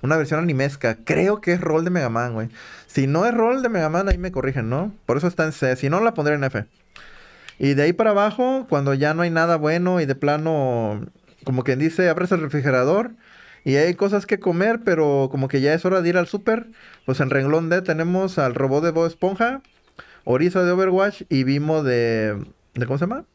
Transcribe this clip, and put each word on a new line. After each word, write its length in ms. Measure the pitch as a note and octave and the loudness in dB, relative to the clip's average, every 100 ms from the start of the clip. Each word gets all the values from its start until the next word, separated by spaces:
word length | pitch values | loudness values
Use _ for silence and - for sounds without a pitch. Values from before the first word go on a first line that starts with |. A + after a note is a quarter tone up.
una 140 | B2+ D#3+ | 0 0
versión 240 | C#3+ D#3 | 0 -2
animesca. 580 | E3+ C3+ C#3 C#3 - A2 | 0 0 -2 -2 -4 -4
Creo 360 | - D3+ F3+ G#3 | -2 0 2 0
que 120 | G3+ | -2
es 80 | F3 | -2
rol 240 | E3+ D#3+ | 0 0
de 60 | E3+ | 0
Mega 180 | F3 C3 | -2 -2
Man, 260 | A2+ A#2+ | -2 -4
güey. 140 | A2+ A2+ - - - - | -4 -8 -10 -20 -20 -8
Si 200 | - C3+ | -2 0
no 180 | D3 | 2
es 80 | G#3+ | 0
rol 300 | A#3 A3+ C4 | 2 2 2
de 60 | B3 | 0
Mega 200 | G#3+ D#3 | 0 0
Man, 200 | E3 G3 | 0 0
ahí 100 | F3+ | 0
me 140 | F#3 | -2
corrigen, 360 | F3+ B2+ C3 A2+ | -4 -4 -2 -2
¿no? 240 | B2+ G3 G3+ - | -2 -4 -10 -4
Por 100 | B2 | 0
eso 120 | F3 | 0
está 160 | F3 | 0
en 80 | D#3 | -4
C, 240 | D3 C3 B2+ | 0 -2 0
si 120 | C#3 | 0
no 120 | E3 | 0
la 120 | A3+ | 0
pondré 220 | A3+ D3 | 0 -2
en 80 | D3 | 0
F. 240 | C3+ A2 - _ _ - - - - - - - | -2 -4 -8 _ _ -20 -20 -20 -20 -20 -20 -2
Y 160 | C#3 | 0
de 100 | C#3 | 2
ahí 80 | D3 | 2
para 180 | F3 A3 | 2 2
abajo, 560 | G3+ G#3 G#3 B3+ C4 B3+ | 4 2 0 -2 -2 -2
cuando 260 | D3 C#3 | 0 0
ya 200 | C3+ D3 | 0 0
no 80 | D#3+ | 0
hay 80 | F3 | 0
nada 260 | E3 E3 E3 | 0 2 2
bueno 440 | D3+ E3 F3+ F3+ | 2 0 0 0
y 60 | D3 | 0
de 100 | C3+ | 0
plano, 920 | C#3+ D3+ D#3+ D#3 C3+ A#2+ A2 G#2 - _ _ _ | 0 0 0 0 0 0 -2 -4 -8 _ _ _
como 180 | - B2+ | -4 -2
quien 160 | B2+ C3 | 0 0
dice, 300 | D#3 D#3+ F3+ | 0 2 0
abres 240 | D#3+ F3+ | 2 0
el 80 | F#3 | 0
refrigerador 720 | D#3 D3 C#3 C3 C3 F#3+ A#3 - _ - - - | 0 -2 0 2 2 2 0 -8 _ -20 -20 -10
y 140 | - C3+ | 0 2
hay 180 | D#3+ | 2
cosas 300 | F3+ G3+ G3+ | 2 0 0
que 160 | F#3+ G3+ | 0 -2
comer, 400 | - E3+ G3+ A#3 | 0 0 2 0
pero 440 | A3+ E3+ D3+ C#3+ C3+ | 0 2 4 2 0
como 160 | C#3 C3 | 0 -2
que 140 | C#3 | 0
ya 140 | C3+ | 2
es 100 | D#3+ | 2
hora 160 | F3+ F#3+ | 2 0
de 80 | E3+ | 2
ir 80 | F3 | 0
al 100 | F3 | 0
súper, 400 | G#3 G#3 A3+ A3+ - - - | -2 -2 -2 -4 -20 -20 -16
pues 160 | - C3 | -6 -2
en 80 | C#3 | 0
renglón 400 | C3+ C3+ D#3+ E3 | 0 2 2 2
D 140 | F3 | 0
tenemos 560 | F#3 D#3 E3 F3+ F#3+ F#3 | 0 -2 0 0 0 0
al 160 | C3+ | 0
robot 280 | A#2+ C3+ C#3 | 0 0 2
de 80 | E3 | 0
Bob 160 | D#3+ E3 | 0 -2
Esponja, 540 | E3 F3+ F#3+ A#3 C4+ _ _ _ _ - - | 0 -4 0 -2 -2 _ _ _ _ -20 -20
Oriza 380 | - B2+ E3+ F3+ | 0 2 2 2
de 80 | F3+ | 2
Overwatch 520 | F3+ F#3+ F#3 G3 G3+ - | 2 2 2 0 -2 -4
y 160 | C#3 | -2
Bimo 380 | C3 C#3 D3+ D#3 | 0 0 0 0
de, 600 | C#3+ B2 A#2 A2+ A2 G#2 - - _ | 0 0 0 0 -2 -4 -8 -16 _
¿de 120 | - A#2+ | -8 -4
cómo 120 | C3+ | -2
se 80 | F3 | -4
llama? 180 | B3+ E4 | -6 -12